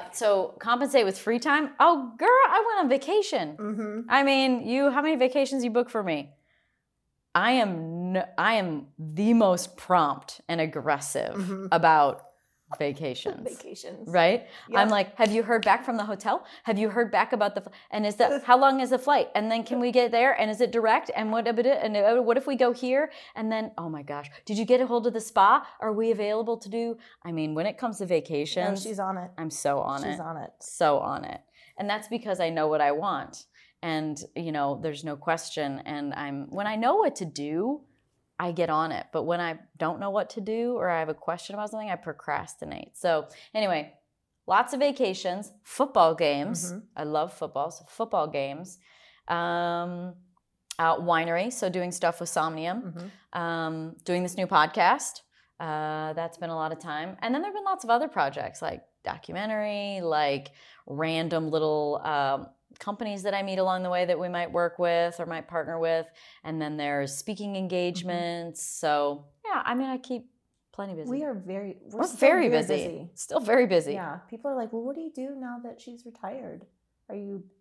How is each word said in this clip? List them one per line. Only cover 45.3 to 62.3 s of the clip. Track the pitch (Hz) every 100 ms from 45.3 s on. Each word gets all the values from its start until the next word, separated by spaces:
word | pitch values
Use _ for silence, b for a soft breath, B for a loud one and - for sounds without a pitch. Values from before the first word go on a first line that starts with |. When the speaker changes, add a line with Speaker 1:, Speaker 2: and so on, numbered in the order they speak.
| 185 202 -
Speaker 1:
football | - - 285 220 165 160
games. | 151 143 170 170 175
Speaker 2:
Mm-hmm. | 185 - -
Speaker 1:
I |
love | 151 151 170
football, | - 156 135 156
so | - -
football | - 226 190 151
games. | 147 139 143 185 - b b b b -
Um, | 170 170 170 175 170 175 175 180 180 _ _ _ _ _ -
uh, | 165 -
winery, | 170 165 170 170 226
so | 254 185
doing | 180 175
stuff | 175 170 170
with | 170
Somnium. | 165 156 160 170 214
Speaker 2:
Mm-hmm. | 190 165 185 - _ -
Speaker 1:
Um, | 170 165 160 160 160 - -
doing | 180
this | 180 185
new | 185
podcast. | 170 160 - 175 277 - - - _ _ -
Uh, | 160 156 151 156 156
that's | 160 165 165
been | 170
a | 160
lot | 160
of | 160
time. | 170 151 175 190
And | 233
then | 277
there've | 403
been | 403
lots | 392 370
of | 226
other | 240 311
projects, | 208 139 139 - -
like | 160 - - _
documentary, | - - - 175 214 214 208 202 202 196
like | 170 151 147 139 139 B B B -
random | 143 160 160 165 165 156
little, | 156 156 151 147 147
um, | - 147 139